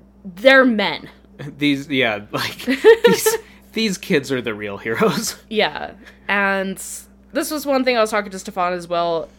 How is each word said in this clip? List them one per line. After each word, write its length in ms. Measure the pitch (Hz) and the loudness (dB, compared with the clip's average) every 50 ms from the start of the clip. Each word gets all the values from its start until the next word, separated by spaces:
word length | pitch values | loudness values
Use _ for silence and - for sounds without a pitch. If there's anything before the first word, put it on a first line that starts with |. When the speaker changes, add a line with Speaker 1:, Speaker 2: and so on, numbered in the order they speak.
| - - _ - - | -18 -20 _ -20 -18
Speaker 1:
they're 400 | 196 175 185 220 262 269 269 254 | -18 -10 2 4 6 6 8 6
men." 440 | 254 226 208 196 170 143 - - - - - - - - - 139 147 - | 4 2 0 0 -2 -4 -6 -10 -16 -20 -20 -20 -20 -18 -16 -14 -14 -6
Speaker 2:
These, 300 | 139 147 147 139 135 143 160 | -2 0 0 0 -2 -4 -2
yeah, 360 | 139 131 123 113 107 104 104 - | 0 0 2 2 0 -4 -6 -8
like, 340 | 147 131 120 113 - - - | -6 -6 -6 -6 -8 -6 -4
Speaker 1:
<laughs> 400 | 240 269 269 - 427 453 453 - | -4 -2 6 8 8 8 8 6
Speaker 2:
these, 320 | 480 453 - - 440 453 440 - - - - - - - | 4 4 2 2 0 -2 -2 -6 -12 -20 -20 -20 -10 -4
these 240 | 220 226 214 185 | -2 -2 -2 -2
kids 340 | - - - 185 143 127 123 | -4 -2 0 0 0 0 -2
are 100 | 135 127 | -4 -4
the 120 | 110 117 107 | -4 -6 -6
real 240 | 104 104 101 101 | -6 -8 -10 -10
heroes. 600 | 101 - 117 113 113 220 214 - - 226 - - - - | -8 -6 -4 -2 0 0 0 0 -2 -4 -6 -8 -12 -12
<laughs> 60 | - | -6
Speaker 1:
Yeah. 440 | 220 208 185 151 - - 73 - - - - - - - - | -2 -2 -2 -2 -2 -6 -10 -12 -14 -18 -20 -20 -20 -10 -4
And 500 | - 196 202 196 196 196 190 190 190 190 - - - - - - - - - - - | 0 0 2 2 2 0 -2 -2 -4 -6 -10 -12 -14 -14 -16 -16 -20 -20 -20 -20 -6
this 200 | - 277 - - | -4 -4 -4 -4
was 140 | 311 294 - | -6 -4 -2
one 180 | 285 269 262 254 | 0 0 0 0
thing 120 | 254 247 | 2 2
I 40 | 226 | 2
was 80 | 214 214 | 0 0
talking 220 | 233 208 196 196 | 0 -2 -4 -6
to 80 | 190 185 | -10 -12
Stefan 340 | - 214 - 190 175 180 180 | -12 -8 -4 -2 -2 -2 -2
as 140 | 175 170 | -4 -4
well. 420 | 170 175 170 170 170 165 160 - - - | -4 -2 -2 0 0 -2 -4 -4 -8 -8